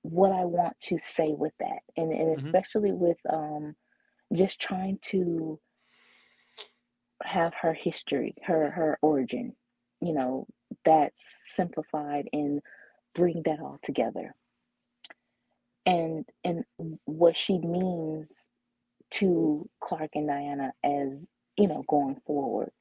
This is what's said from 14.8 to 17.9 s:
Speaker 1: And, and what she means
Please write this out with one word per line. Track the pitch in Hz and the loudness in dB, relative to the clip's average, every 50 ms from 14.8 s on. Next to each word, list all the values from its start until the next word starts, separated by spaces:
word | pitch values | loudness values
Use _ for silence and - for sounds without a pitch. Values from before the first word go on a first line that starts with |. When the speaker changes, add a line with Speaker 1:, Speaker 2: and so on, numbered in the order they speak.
| _ _ _ _ - - - _ _ _ _ _ _ _ _ _ _ _ _ _ _ | _ _ _ _ -20 -20 -20 _ _ _ _ _ _ _ _ _ _ _ _ _ _
Speaker 1:
And, | 185 180 170 165 160 160 156 151 - _ _ - | 2 2 4 2 -2 -4 -6 -8 -12 _ _ -4
and | 180 170 165 - _ _ - 165 160 156 - _ | -2 -2 -2 -6 _ _ -12 -10 -10 -10 -10 _
what | - 156 160 170 170 165 | -8 2 6 6 6 6
she | - - - 190 175 | 4 0 0 0 0
means | 165 170 175 180 185 185 | 0 0 0 0 0 0